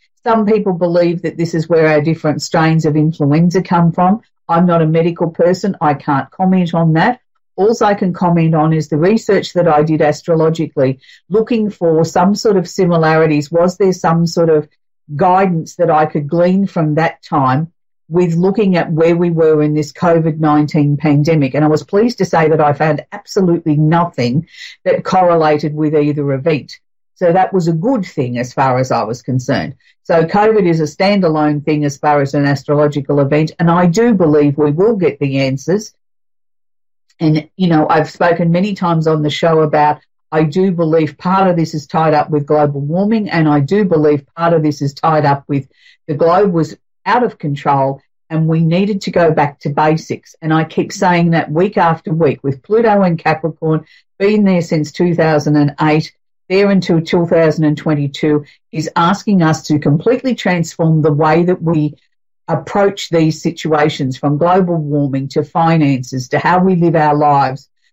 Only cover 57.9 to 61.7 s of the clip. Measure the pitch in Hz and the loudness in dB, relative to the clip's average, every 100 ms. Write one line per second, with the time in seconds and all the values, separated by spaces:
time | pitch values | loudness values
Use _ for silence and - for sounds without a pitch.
57.9 | 147 143 - 156 151 147 _ _ 160 151 | -2 -2 -2 0 0 -2 _ _ -8 -6
58.9 | - 170 196 - 196 160 156 - 147 147 | -2 0 0 0 2 2 0 -2 -2 0
59.9 | 151 220 254 262 233 202 180 165 - 165 | 0 0 0 -2 -4 -2 -2 -4 -2 0
60.9 | 156 156 147 156 165 175 180 165 | 2 2 2 2 2 2 0 0